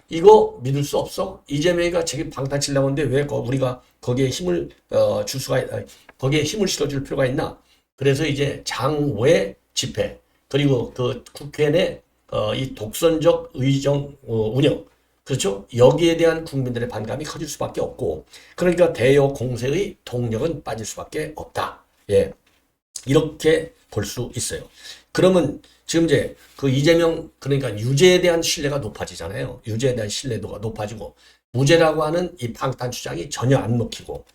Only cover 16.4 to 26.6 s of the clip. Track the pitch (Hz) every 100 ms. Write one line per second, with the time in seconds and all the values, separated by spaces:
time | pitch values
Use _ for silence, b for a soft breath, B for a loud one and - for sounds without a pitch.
16.4 | 160 139 123 113 - 107 110 143 151 -
17.4 | 160 - 131 - 123 - - 78 - B
18.4 | B - 175 170 170 - 127 143 135 -
19.4 | 127 117 139 160 202 - - 123 120 110
20.4 | 160 - - 113 107 - 85 156 151 -
21.4 | - - - - _ _ - 98 90 -
22.4 | _ _ _ _ _ - - 151 151 -
23.4 | 156 160 - - _ - 98 - 120 117
24.4 | - - - B B B B - 180 185
25.4 | 143 - b b - 165 165 127 - B
26.4 | B -